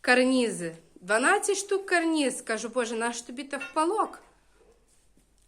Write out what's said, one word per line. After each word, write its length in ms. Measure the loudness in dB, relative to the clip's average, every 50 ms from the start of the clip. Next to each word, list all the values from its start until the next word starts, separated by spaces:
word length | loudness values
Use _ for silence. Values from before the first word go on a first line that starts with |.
карнізи. 720 | 4 4 4 6 6 4 4 2 2 0 -2 -4 -8 -8 -10 -12 -20 _ _
Дванадцять 640 | -16 -2 0 0 2 4 4 4 4 2 0 -2
штук 280 | -2 -2 -2 -2 -4 0
карніз. 560 | 2 2 2 2 2 0 0 0 0 -2 -4
Кажу: 280 | -4 -4 -4 -4 -4 -4
«Боже, 260 | -4 -4 -2 -2 -4
наш 260 | -2 -4 -4 -4 -6
тобі 220 | -12 -12 -12 -12 -10
та 140 | -8 -8
впалок?» 640 | -10 -10 -4 0 0 0 2 2 0 0 -2 -4 -18 -20 _ _ _ _ _ _ _ _ _ _ _ _ _ _ _ _ _ _ _ _ _ _ _ _